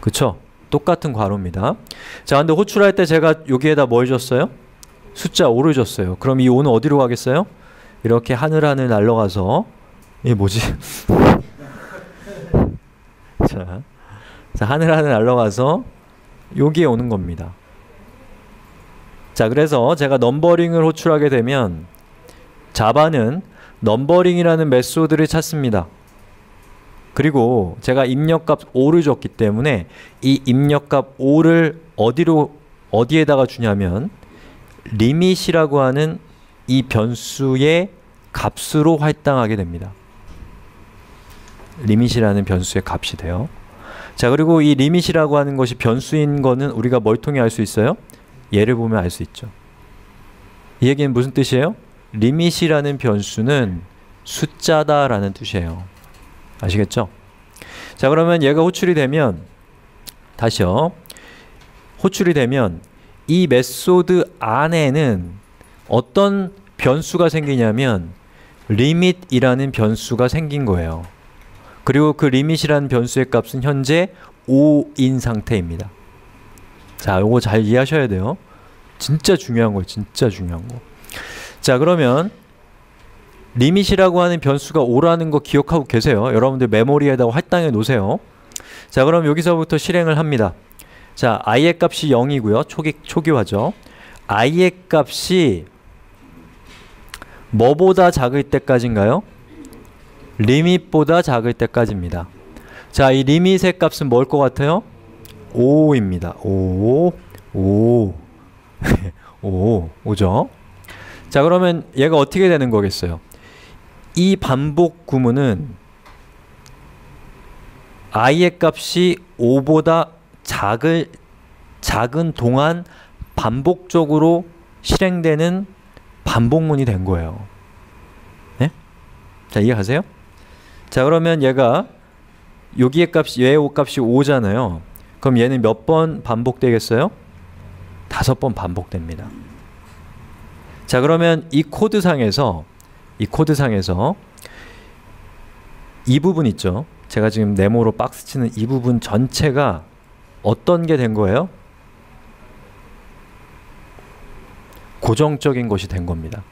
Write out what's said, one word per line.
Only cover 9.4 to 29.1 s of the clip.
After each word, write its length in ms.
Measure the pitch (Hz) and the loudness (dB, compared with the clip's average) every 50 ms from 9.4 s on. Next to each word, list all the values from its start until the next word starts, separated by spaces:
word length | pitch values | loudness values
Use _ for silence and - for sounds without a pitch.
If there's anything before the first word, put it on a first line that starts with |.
| 92 92 117 160 220 - - - - - - - - - - - - | -2 0 0 -2 -2 -6 -14 -20 -20 -20 -20 -20 -20 -20 -20 -10 -4
이게 100 | 127 120 | -2 0
뭐지? 260 | 101 98 98 92 117 | 0 0 0 0 -2
<laughs> 880 | - - - - - - - - - - - - - - - - - - - - - - - - - - - - - - - - - 202 202 - - 170 165 - - - - - _ _ _ _ _ - _ _ - - - - - - | -4 -4 -6 -8 -10 -14 -16 -16 -4 -2 2 4 6 4 4 2 0 -10 -18 -20 -20 -20 -20 -20 -20 -20 -20 -20 -20 -20 -20 -20 -20 -20 -18 -18 -12 -4 -2 -2 -2 -2 -4 -12 _ _ _ _ _ -20 _ _ -20 -20 -6 -4 -4 -4
자, 320 | - 101 90 90 90 98 143 _ _ - - - - - - - - - - - - | -4 -6 -10 -10 -12 -14 -16 _ _ -20 -20 -20 -20 -20 -20 -20 -20 -20 -20 -16 -8
자, 120 | - - | -6 -4
하늘하늘 440 | 107 135 151 165 160 160 156 151 147 | -2 -2 0 2 2 2 2 2 2
날아가서 760 | 131 107 110 120 127 123 117 107 98 117 127 139 160 233 254 - - - _ - - _ _ - - - - - - - | 2 2 2 2 2 2 2 0 0 0 0 0 0 -2 -4 -10 -20 -20 _ -20 -20 _ _ -20 -20 -20 -20 -14 -4 0
여기에 280 | 139 147 156 160 170 | 0 0 2 2 2
오는 240 | 147 120 113 123 123 | 2 2 0 -2 -4
겁니다. 440 | 110 98 92 87 87 80 85 87 90 - _ _ - - - - - - - - - - - - - - - - - - - - - - - - - - - - - - - - - | -4 -4 -4 -6 -8 -10 -12 -14 -16 -20 _ _ -20 -20 -20 -20 -20 -20 -20 -20 -20 -20 -20 -20 -20 -20 -20 -20 -20 -20 -20 -20 -20 -20 -20 -20 -20 -20 -20 -20 -20 -20 -20 -18 -4
자, 160 | - 123 110 | -2 -2 0
그래서 460 | 120 143 151 156 151 131 117 127 170 | 2 2 2 2 2 2 2 2 0
제가 220 | 151 143 139 139 131 | 0 0 0 0 2
넘버링을 680 | 123 117 131 147 156 170 170 165 170 170 165 165 160 | 2 2 0 2 2 4 4 4 2 0 2 2 2
호출하게 460 | 160 156 160 - 170 156 151 147 147 | 2 0 0 0 0 2 2 2 2
되면 560 | 131 123 113 120 139 139 123 98 85 80 80 90 _ - - _ - - - - - - - - - - - - - | 2 0 0 0 0 0 -2 -2 -4 -8 -12 -18 _ -20 -20 _ -20 -20 -20 -20 -20 -20 -20 -20 -20 -20 -20 -14 -6
자바는 680 | - 110 107 - 143 151 160 160 139 110 110 135 180 - - - - - - - - | -2 0 2 4 4 2 2 2 0 0 0 -2 -4 -8 -12 -20 -20 -20 -20 -16 -4
넘버링이라는 920 | - 110 107 117 135 143 170 180 180 180 175 175 170 170 165 160 160 151 | -2 0 0 0 0 2 2 4 4 4 2 2 2 2 2 2 2 2
메소드를 580 | 131 123 123 - - 165 160 151 156 151 156 151 | 2 2 2 0 0 0 0 2 2 2 2 2
찾습니다. 600 | - 160 156 - - 156 139 127 107 98 80 - - - - - - - - - - - - _ - - - - - - - - - - - - - | 0 -2 -4 -4 -6 -4 -2 0 0 -2 -4 -4 -14 -20 -20 -20 -20 -20 -20 -20 -20 -20 -20 _ -20 -20 -20 -20 -20 -20 -20 -20 -20 -20 -20 -16 -6
그리고 640 | - 135 156 147 139 113 117 127 117 98 87 82 - | -2 -2 0 2 2 2 2 2 0 0 -2 -6 -8
제가 240 | - - 127 135 135 | -4 -2 0 0 0
입력값 560 | 127 127 135 151 156 165 160 160 - 151 135 - - - | 0 0 -2 0 0 0 0 0 -2 -4 -4 -4 -6 -2
오를 280 | 123 127 143 160 175 | 0 2 4 4 4
줬기 260 | 160 147 | 2 2